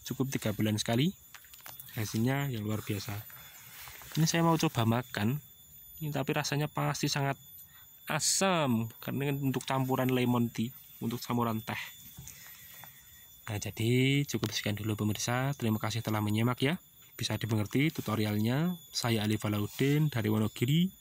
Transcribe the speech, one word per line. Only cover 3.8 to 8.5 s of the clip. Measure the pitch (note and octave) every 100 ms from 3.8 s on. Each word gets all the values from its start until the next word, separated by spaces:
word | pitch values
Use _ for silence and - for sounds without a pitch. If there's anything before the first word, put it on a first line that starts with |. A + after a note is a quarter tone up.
| - - - -
Ini | D#3+
saya | E3+
mau | E3 E3
coba | D#3+ -
makan. | A2 A2+ - - G#2 C#3+ - - - - - -
Ini | D#3
tapi | C#3+ C3+ D3+
rasanya | C#3+ C#3+ D3+
pasti | - D3 D3 D3+
sangat | D3 C#3 C#3 - - - - - - -
asam | D#3 - - G3